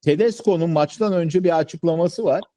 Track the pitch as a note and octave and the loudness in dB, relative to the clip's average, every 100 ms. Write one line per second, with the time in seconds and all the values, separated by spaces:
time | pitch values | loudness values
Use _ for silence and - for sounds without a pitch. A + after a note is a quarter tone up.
0 | - D3+ A3+ A3 - F3+ E3+ D#3 D3 - | 0 2 0 0 0 0 0 0 0 -2
1 | G#3+ F#3 E3 E3+ F3+ E3 D#3 E3+ E3+ D#3+ | -2 0 0 0 2 0 -2 -2 -2 0
2 | F3 - G#3+ D3 G#3 | -2 -2 -2 -2 -4